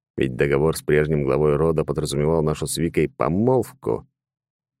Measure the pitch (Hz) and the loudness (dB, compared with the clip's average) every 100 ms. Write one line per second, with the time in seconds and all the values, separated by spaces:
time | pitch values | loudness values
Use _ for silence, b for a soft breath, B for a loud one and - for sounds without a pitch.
0 | _ - 67 62 73 69 78 78 - 73 | _ -4 -2 0 0 2 0 -2 0 2
1 | 76 76 67 67 76 73 80 80 76 71 | 2 0 0 2 2 2 2 0 -2 -2
2 | 73 69 73 82 78 76 76 - 82 80 | -4 -2 0 2 0 -2 -4 -4 -2 0
3 | 76 - 62 87 117 131 110 - - 57 | -2 0 -2 0 2 0 -2 -6 -6 -6
4 | - _ _ _ _ _ _ _ | -8 _ _ _ _ _ _ _